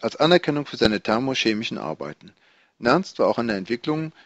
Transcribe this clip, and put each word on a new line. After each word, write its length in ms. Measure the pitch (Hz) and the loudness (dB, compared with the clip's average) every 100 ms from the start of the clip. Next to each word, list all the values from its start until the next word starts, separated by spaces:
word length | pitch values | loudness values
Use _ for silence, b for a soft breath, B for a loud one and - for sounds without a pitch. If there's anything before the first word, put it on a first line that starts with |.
als 160 | 117 - | -6 0
Anerkennung 500 | 156 180 - 147 139 | 4 4 2 -4 -4
für 100 | - | 0
seine 240 | 113 104 | 2 2
thermochemischen 800 | - 110 135 131 113 107 113 110 | 0 0 0 -2 0 0 -4 -6
Arbeiten. 520 | 69 78 71 - 92 - b b b b | -8 -8 -10 -12 -18 -20 b b b b
Nernst 400 | 120 156 190 - | 2 2 2 0
war 100 | 101 | 2
auch 120 | 110 | 2
an 80 | 117 | 0
der 100 | 101 | -2
Entwicklung 540 | 92 120 - 156 160 - | -2 -4 -2 -4 -6 -10